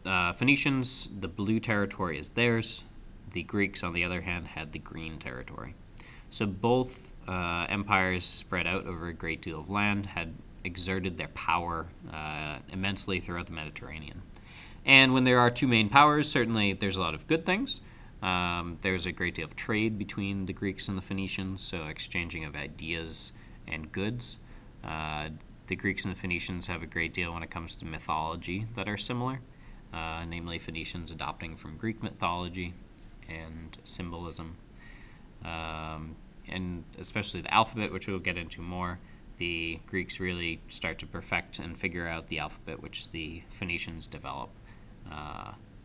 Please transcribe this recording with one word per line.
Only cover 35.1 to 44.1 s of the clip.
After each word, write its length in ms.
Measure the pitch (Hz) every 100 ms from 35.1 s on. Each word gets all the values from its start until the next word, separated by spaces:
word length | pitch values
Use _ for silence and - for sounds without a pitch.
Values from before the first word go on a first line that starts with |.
| - - -
um, 720 | 82 82 82 80 80 80 80 80 - - -
and 360 | 92 90 87 - -
especially 440 | - 107 101 90
the 120 | -
alphabet, 380 | 107 113 117 104
which 160 | 95 -
we'll 120 | 92
get 180 | 92 87
into 240 | 82 -
more. 380 | 87 90 90 90 - - - -
The 420 | 87 82 82 80 -
Greeks 320 | 95 85 -
really 420 | 90 87 85 82 -
start 320 | - 85 -
to 60 | -
perfect 540 | 87 - 87 - -
and 180 | 85 82
figure 300 | 92 87 85
out 200 | 82 80
the 120 | 80
alphabet, 420 | 76 - - -
which 300 | - - -
the 320 | 82 78 85 -
Phoenicians 580 | - 92 85 - 82
develop, 420 | -